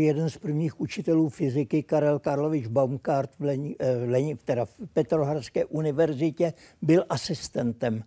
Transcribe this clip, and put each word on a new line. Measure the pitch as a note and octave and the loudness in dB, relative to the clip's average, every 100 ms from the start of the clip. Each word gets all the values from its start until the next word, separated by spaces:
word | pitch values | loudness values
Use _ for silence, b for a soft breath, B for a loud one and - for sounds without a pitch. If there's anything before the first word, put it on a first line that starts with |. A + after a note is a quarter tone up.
jeden | D#3 D3 D#3+ | 4 2 -2
z | - | -4
prvních | G3 D3+ E3 - | -4 -2 -2 -4
učitelů | - - - D#3+ D#3+ | -6 -4 2 2 2
fyziky, | - C#3 C3+ B2 D#3 | 0 -2 0 0 -2
Karel | - D#3 D3 C#3+ | 0 2 2 2
Karlovič | D#3 C#3+ D3+ D#3 A2+ | 0 0 0 -2 0
Baumkart | B2+ C3 C3+ - C#3 C3 - | 0 0 -2 -2 0 -2 -4
v | |
Leni-, | C#3+ C3+ C#3+ - | -4 -4 -6 -4
eh, | C3 B2 A#2+ | -2 0 0
v | |
Leni-, | B2+ D3+ - | 0 0 -4
teda | - B2 | -2 -2
v | A#2 - G3 | -2 -8 -6
Petrohradské | - D3+ D#3+ C#3 D#3 - - | -2 0 0 0 -2 -4 -4
univerzitě, | - D3+ D#3 C#3 D#3+ C3+ D#3+ - E3+ - B B | -2 -2 -2 2 2 2 -2 0 -2 -2 B B
byl | D3+ E3+ - | 4 4 4
asistentem, | C3+ - D#3+ - - A#2+ A2+ B2 A2 | -4 -4 -6 -4 -2 -2 -2 -2 -2